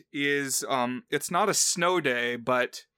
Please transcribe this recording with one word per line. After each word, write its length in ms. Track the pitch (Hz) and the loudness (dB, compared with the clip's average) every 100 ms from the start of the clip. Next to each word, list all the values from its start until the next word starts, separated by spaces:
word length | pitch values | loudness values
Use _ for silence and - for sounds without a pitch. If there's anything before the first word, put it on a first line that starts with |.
| - | -12
is, 540 | 135 143 143 139 131 - | -2 0 0 0 -2 -2
um, 380 | 131 120 127 - | 0 0 -4 -4
it's 220 | 147 - | -4 -2
not 160 | 175 208 | 0 2
a 60 | |
snow 480 | 170 - - 175 180 | 2 0 2 2 2
day, 340 | 139 123 120 120 | 2 0 0 -2
but 480 | 117 127 123 - - | 0 0 0 -4 -20